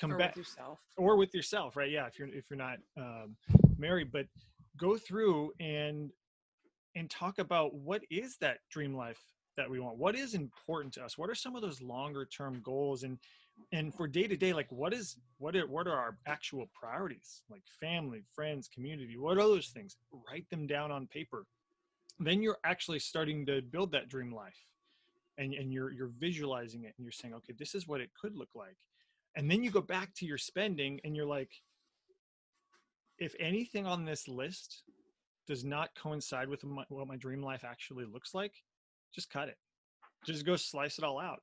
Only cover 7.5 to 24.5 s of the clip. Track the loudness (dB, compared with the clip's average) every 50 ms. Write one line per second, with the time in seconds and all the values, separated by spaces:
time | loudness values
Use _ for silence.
7.5 | 4 4 4 4 0 -2 -4 -2 -2 -2 -2 -2 -2 -2 -2 -4 -2 0 2 2
8.5 | 2 0 -4 _ -6 -4 -2 -2 -2 -4 -4 -6 -8 -10 -14 -20 _ _ _ _
9.5 | _ -4 -2 -2 -2 -2 -4 -4 -2 2 4 4 4 4 0 -2 -2 -2 -2 -4
10.5 | -6 -10 -6 -4 -2 -2 -2 -4 -8 -10 -10 -10 -6 -4 -4 -2 -2 -4 -4 -6
11.5 | -6 -4 -4 -4 -6 -6 -8 -6 -4 -4 -4 -4 -4 -6 -6 -6 -6 -6 -6 -4
12.5 | -4 -6 -4 -2 0 2 2 2 0 0 -2 -6 -6 -8 -10 -16 -20 -20 -20 _
13.5 | _ -20 -8 -4 -2 0 0 -2 -2 -2 -4 0 4 4 4 4 4 4 4 4
14.5 | 4 2 0 -2 -2 -2 0 0 0 -2 -4 -6 -10 -12 -18 _ _ -8 -4 0
15.5 | 2 2 2 2 0 -2 0 2 2 2 2 0 -4 -6 -6 -4 -4 -4 -4 -6
16.5 | -6 -6 -6 -8 -10 -12 -10 -6 -4 -4 -4 -4 -6 -10 -12 -18 -20 -20 -20 -20
17.5 | -20 -20 -20 -20 -12 -8 -4 -2 -2 -2 -2 -2 -6 -8 -10 -12 -8 -6 -4 -4
18.5 | -4 -4 -8 -10 -10 -10 -8 -8 -6 -8 -8 -10 -8 -4 0 4 4 6 8 8
19.5 | 8 6 4 0 -8 -12 -14 -14 -16 -20 _ _ -20 -18 -16 -12 -10 -10 -8 -6
20.5 | -4 -4 -2 0 0 0 0 -2 -2 -4 -6 -6 -8 -10 -8 -8 -8 -10 -10 -12
21.5 | _ _ _ _ _ _ _ _ _ _ _ -20 -8 -2 2 4 4 6 6 4
22.5 | 2 2 2 0 0 0 0 -2 -2 -2 -2 -2 0 0 0 2 0 0 0 2
23.5 | 2 2 0 0 0 0 0 2 2 0 0 0 -4 -6 -6 -6 -6 -8 -10 -12